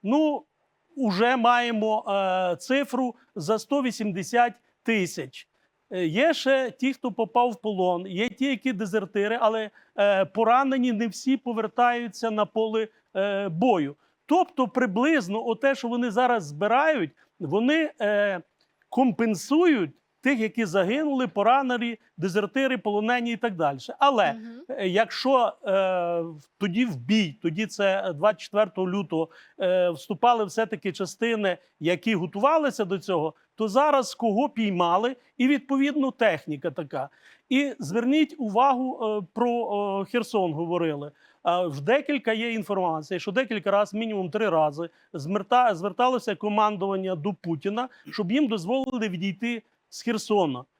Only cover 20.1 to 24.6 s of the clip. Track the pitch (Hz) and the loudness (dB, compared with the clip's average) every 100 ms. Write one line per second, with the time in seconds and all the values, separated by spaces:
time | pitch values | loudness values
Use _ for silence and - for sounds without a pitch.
20.1 | _ 254 262 220 - 208 190 180 269 311 | _ -2 0 -2 -2 0 2 2 0 0
21.1 | 269 247 202 208 262 269 247 233 226 _ | -2 -2 2 4 4 2 -2 -4 -8 _
22.1 | - 185 185 202 269 269 254 208 208 214 | -6 -2 -2 -2 0 0 -2 -2 -2 0
23.1 | 240 233 233 233 175 151 135 - - 277 | 0 -2 -2 -4 0 -2 -2 -12 2 2
24.1 | 247 170 226 226 233 | 4 2 0 -12 -18